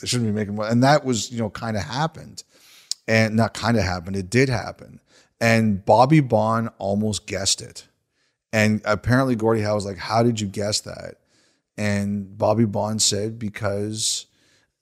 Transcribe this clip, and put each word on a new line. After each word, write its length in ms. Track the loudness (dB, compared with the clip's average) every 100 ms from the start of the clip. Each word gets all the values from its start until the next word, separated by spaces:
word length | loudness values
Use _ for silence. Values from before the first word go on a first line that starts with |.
I 40 | -6
shouldn't 220 | -2 -2
be 40 |
making 220 | -2 -4 -4
money. 140 | 0
And 120 | 4
that 220 | 6 4 2
was, 260 | -2 -4
you 80 | -6
know, 100 | -6
kinda 300 | -6 -6 -6
happened. 640 | -4 -4 -6 -8 -18 -20 -20 _ _ -20 _ -10 0
And 280 | 2 4 2
not 180 | 0
kinda 280 | -2 0 0
happened, 340 | 0 -4 -6 -8
it 120 | 0
did 200 | 2 2
happen. 500 | 0 -6 -12 -20 -20 _ _ _ _
And 440 | 2 4 2 0 4
Bobby 340 | 6 8 6
Baun 500 | 4 2 2 -2 -4 -6
almost 460 | -2 -2 -2 -4 -6
guessed 340 | -4 -2 -4
it. 260 | -6 -18 -20 _ _ _ _ _ _
And 300 | 2 2 2 0
apparently 500 | -2 2 2 2 2
Gordie 260 | 2 2
Howe 140 | 0 -2
was 100 | -4
like, 120 | -8
"How 240 | -2 2
did 160 | 2 0
you 60 | -4
guess 340 | -4 -4 -4
that?" 340 | -6 -12 -14 -18 _ _ _ _ _ -6
And 600 | -2 -2 -2 -4 -8 -2
Bobby 280 | 0 2 2
Baun 340 | 0 -4 -2
said, 380 | 0 0 -4 -6
"Because," 840 | -10 -6 -4 -4 -4 -4 -4 -6 -10 _ _ _ _ _